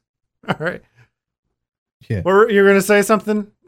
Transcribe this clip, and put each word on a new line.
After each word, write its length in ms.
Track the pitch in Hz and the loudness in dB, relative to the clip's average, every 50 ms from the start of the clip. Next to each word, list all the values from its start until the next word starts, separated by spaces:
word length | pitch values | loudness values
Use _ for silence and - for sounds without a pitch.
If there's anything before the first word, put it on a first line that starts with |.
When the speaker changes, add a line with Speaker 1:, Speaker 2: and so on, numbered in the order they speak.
| _ _ _ _ _ _ _ _ - - | _ _ _ _ _ _ _ _ -10 -8
Speaker 1:
All 60 | 175 - | -8 -6
right. 200 | 151 170 - - _ _ _ _ _ _ _ _ _ _ _ _ _ _ _ _ _ _ _ _ _ _ _ _ _ - | -6 -10 -10 -12 _ _ _ _ _ _ _ _ _ _ _ _ _ _ _ _ _ _ _ _ _ _ _ _ _ -8
Speaker 2:
Yeah. 120 | 117 190 | -8 -6
Speaker 1:
What 100 | 156 175 | -2 0
were, 180 | 190 202 220 247 | 2 2 2 2
you 120 | 208 202 | 2 2
were 60 | 196 196 | 4 4
gonna 120 | 196 196 | 4 2
say 220 | 190 - 208 208 | 2 2 2 2
something 460 | 196 202 220 202 - 208 214 214 202 208 _ _ _ | 2 0 -2 -2 -2 -4 -6 -6 -6 -10 _ _ _